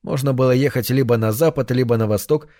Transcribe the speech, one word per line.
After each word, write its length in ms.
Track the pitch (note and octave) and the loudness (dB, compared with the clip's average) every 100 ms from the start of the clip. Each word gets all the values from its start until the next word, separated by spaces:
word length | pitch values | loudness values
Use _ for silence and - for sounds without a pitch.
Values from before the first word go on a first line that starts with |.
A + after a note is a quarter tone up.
Можно 320 | - D3 C#3 | -6 -4 -2
было 180 | B2+ C3 | 0 2
ехать 380 | B2+ C#3+ C3 G#2+ | 2 0 -2 -2
либо 260 | C3 A#2+ A#2+ | 0 2 0
на 160 | A2 | 0
запад, 400 | G#2+ E3 D3+ B2 | 2 0 0 -2
либо 240 | B2+ A#2+ A2+ | -2 0 0
на 100 | G#2+ | 0
восток. 400 | G#2 - D3+ - | -2 0 -2 -2